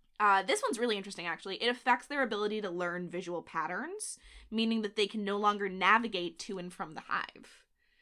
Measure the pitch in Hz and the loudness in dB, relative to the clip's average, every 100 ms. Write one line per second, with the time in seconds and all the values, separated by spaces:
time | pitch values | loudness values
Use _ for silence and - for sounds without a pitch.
0 | _ - 208 196 185 415 494 240 240 208 | _ 2 6 6 4 0 0 0 0 0
1 | 196 190 170 165 196 190 233 240 - 254 | -4 -8 -6 -6 -6 -2 0 2 2 2
2 | - 294 247 214 208 214 202 175 175 175 | 2 -2 0 0 0 -2 -4 -2 -2 -2
3 | 175 175 175 170 156 165 156 180 294 415 | -4 -6 -6 -6 -6 -4 -4 -4 -6 -8
4 | - - - - - 220 226 226 214 208 | -10 -12 -18 -20 -6 0 2 2 0 0
5 | 202 220 196 208 208 208 196 185 185 214 | 0 0 -2 2 2 2 0 2 6 6
6 | 233 185 175 170 - 190 175 - 165 - | 4 -2 -4 -6 -8 -8 -8 -8 -10 -10
7 | - 135 - - - - _ _ _ _ | -4 -4 -4 -12 -20 -20 _ _ _ _